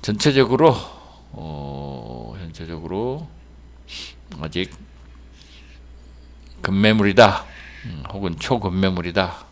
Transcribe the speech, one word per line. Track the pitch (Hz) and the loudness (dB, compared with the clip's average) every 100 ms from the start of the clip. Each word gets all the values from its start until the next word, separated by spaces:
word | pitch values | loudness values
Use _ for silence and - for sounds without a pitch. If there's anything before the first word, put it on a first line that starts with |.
전체적으로, | - 107 151 135 123 131 156 110 - - - - - | -4 0 2 4 4 6 6 4 -4 -16 -20 -20 -20
어, | - 80 73 69 69 71 67 57 60 57 98 | -14 -12 -10 -10 -10 -10 -12 -12 -14 -14 -14
전체적으로 | 85 82 82 82 80 92 120 139 160 - - - - - - - - - - - | -14 -14 -12 -10 -6 -4 -4 -6 -12 -18 -20 -20 -20 -20 -18 -16 -16 -18 -18 -12
아직 | 78 85 95 - - - - - - - - - - - - - - - - - - - | -8 -6 -6 -10 -20 -20 -20 -20 -20 -20 -20 -20 -20 -20 -20 -20 -20 -20 -20 -20 -20 -8
급매물이다, | 92 98 107 107 101 98 107 92 - - - - 113 | -2 4 4 6 4 8 8 8 -6 -18 -18 -16 -12
음, | 82 67 | -12 -10
혹은 | 101 98 80 | -6 -6 -6
초급매물이다 | - 123 101 90 95 92 87 90 92 90 - | -2 0 0 0 0 0 -2 0 0 -2 -18